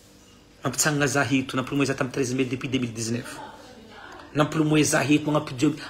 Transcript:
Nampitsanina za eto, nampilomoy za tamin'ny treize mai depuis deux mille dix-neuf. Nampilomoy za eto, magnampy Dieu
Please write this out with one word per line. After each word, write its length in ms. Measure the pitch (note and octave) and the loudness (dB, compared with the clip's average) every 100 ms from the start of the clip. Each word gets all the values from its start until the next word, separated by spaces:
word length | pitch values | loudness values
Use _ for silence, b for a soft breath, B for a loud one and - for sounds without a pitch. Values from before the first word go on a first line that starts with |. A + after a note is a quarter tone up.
| - - - - - - | -20 -20 -20 -20 -20 -8
Nampitsanina 440 | C3 B2 D#3 C#3+ C#3+ | -6 0 2 2 2
za 180 | C#3+ C3 | 2 2
eto, 320 | C3+ C3 C3 | 0 0 -4
nampilomoy 280 | B2 C#3+ C#3 | -2 0 0
za 60 | |
tamin'ny 200 | - B2+ | 0 -2
treize 220 | C#3 B2 B2+ | -2 0 0
mai 100 | B2 | 0
depuis 240 | B2 C#3 | -2 -2
deux 100 | B2+ | -2
mille 140 | A#2+ | -2
dix-neuf. 460 | A2 A2+ A#2 - - - - - - - - - - - C#3+ | -4 -4 -4 -6 -12 -14 -16 -20 -20 -20 -18 -18 -18 -4 0
Nampilomoy 480 | D3 D#3+ D3+ D3+ | 2 2 4 4
za 200 | C#3 D3+ | 4 2
eto, 280 | C3+ D3+ D3+ | 4 2 2
magnampy 220 | D3+ D3+ B2+ | 0 -2 0
Dieu 200 | D3+ - | 0 0